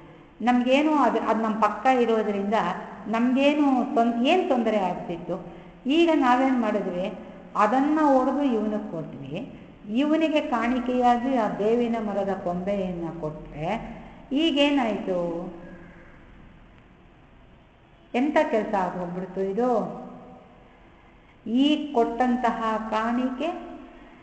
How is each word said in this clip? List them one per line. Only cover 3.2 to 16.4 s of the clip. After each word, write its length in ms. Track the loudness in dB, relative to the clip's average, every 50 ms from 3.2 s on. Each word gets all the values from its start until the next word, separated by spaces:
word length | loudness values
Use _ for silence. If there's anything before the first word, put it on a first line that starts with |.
| 2 2 4 4 4 4 4 4 4 4 4 2 2 2 2
ತೊನ್-, 320 | 2 2 2 2 2 2 4
ಏನ್ 220 | 4 4 4 2
ತೊಂದರೆ 280 | 2 2 2 2 0 0
ಆಗ್ತಿತ್ತು. 760 | 0 -2 -2 -4 -6 -8 -8 -8 -6 -6 -8 -8 -8 -12 -16 -18 -20 -20 -20 -8 -4
ಈಗ 240 | 0 2 4 4 4 4
ನಾವೇನ್ 480 | 4 4 4 4 4 4 2 2 2
ಮಾಡಿದ್ವಿ, 520 | 0 0 0 -2 -2 -4 -4 -4 -4 -6 -6 -10 -12 -16 -18 -18 -18 -6 0
ಅದನ್ನ 440 | 2 2 4 4 4 2 4 4 4 4
ಒಡೆದು 380 | 6 6 4 4 2 2 0
ಇವನಿಗೆ 500 | 0 0 0 0 0 -2 -2 -4 -6 -6
ಕೊಟ್ವಿ, 680 | -8 -8 -10 -10 -12 -12 -12 -10 -10 -10 -10 -10 -14 -18 -20 -20 -20 -18 -10 -4 -2
ಇವನಿಗೆ 460 | 0 2 2 2 2 2 2 2 0
ಕಾಣಿಕೆಯಾಗಿ 960 | 0 0 -2 -2 0 0 0 0 0 0 0 2 4 4 4 4 2 0 0
ಆ 120 | 0 0 0
ಬೇವಿನ 480 | -2 0 0 2 2 2 2 0 -2 -2
ಮರದ 340 | -4 -4 -2 -2 -2 -2 -2
ಕೊಂಬೆಯನ್ನ 840 | -4 -4 -4 -4 -4 -4 -4 -2 -2 -2 -4 -4 -6 -6 -8 -8 -8
ಕೊಟ್ರೆ 840 | -8 -8 -8 -10 -12 -14 -10 -8 -6 -4 -4 -6 -6 -10 -12 -14 -16 -18 -20 -20 -10 -4
ಈಗೇನಾಯ್ತು? 1200 | -2 0 0 2 2 4 4 4 4 2 2 0 -2 -4 -4 -2 -2 -2 -2 -2 -4 -6 -8 -10 -12 -14 -16 -18 -18 -18 -20 -20 -20 -20 -20 -20 -20 -20 -20 -20 -20 -20